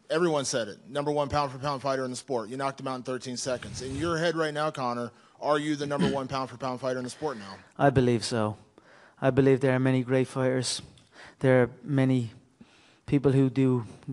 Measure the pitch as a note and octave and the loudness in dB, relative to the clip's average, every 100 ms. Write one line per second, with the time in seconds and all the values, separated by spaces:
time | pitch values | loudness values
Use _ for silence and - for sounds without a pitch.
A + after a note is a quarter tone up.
0 | - D#3 F3 D3 C3+ B2+ G#2 - - C#3+ | -4 0 2 2 0 -4 -4 -10 -8 -4
1 | D3 D3 C#3 D3 C#3+ C3 C#3+ C#3 C#3 C3+ | -2 0 0 0 -2 -4 -6 -4 -2 -2
2 | B2+ B2 - B2 G#2+ C3 C#3 C3 C3+ B2+ | -4 -8 -6 -6 -4 -4 -6 -4 -8 -8
3 | B2+ B2+ B2+ B2 C3+ B2 G#2+ - C3 C#3 | -6 -8 -8 -8 -6 -6 -8 -12 -8 -4
4 | E3+ D#3+ E3+ D#3+ D#3 D3 D#3 D3 B2 A#2+ | -2 0 0 0 -2 -2 -4 -2 -4 -4
5 | A#2 - _ - C3+ D3+ D3+ C#3+ C#3+ C#3+ | -6 -12 _ -6 0 2 2 -2 -2 0
6 | C#3 C3+ B2+ C3+ C3 B2 C3+ B2+ C3 B2+ | 0 0 -4 -6 -6 -6 -6 -4 -4 -4
7 | B2 - D3+ A2+ G2 F#2+ - - C#3 C3 | -6 -6 -6 -6 -12 -16 -16 2 4 6
8 | B2 A#2 - A#2+ G#2+ G#2+ - - _ - | 4 2 0 0 0 -2 -14 -20 _ -20
9 | - - C3+ C3 C3+ B2+ C3+ B2+ C3 C3 | -20 -2 0 4 4 4 4 2 4 2
10 | A#2+ C3 B2+ C3+ C3 C3 A#2+ - - - | 2 0 0 0 0 0 -2 -6 -10 -20
11 | _ - - - C3+ B2+ A#2+ - - C#3 | _ -20 -20 0 4 6 4 0 -2 2
12 | C3 B2+ A#2 - _ _ - _ _ _ | 2 2 -2 -10 _ _ -20 _ _ _
13 | - C#3+ C#3 C3+ C3+ B2+ C3 B2+ A2 - | -2 2 4 4 4 4 2 2 -2 -14
14 | - | -6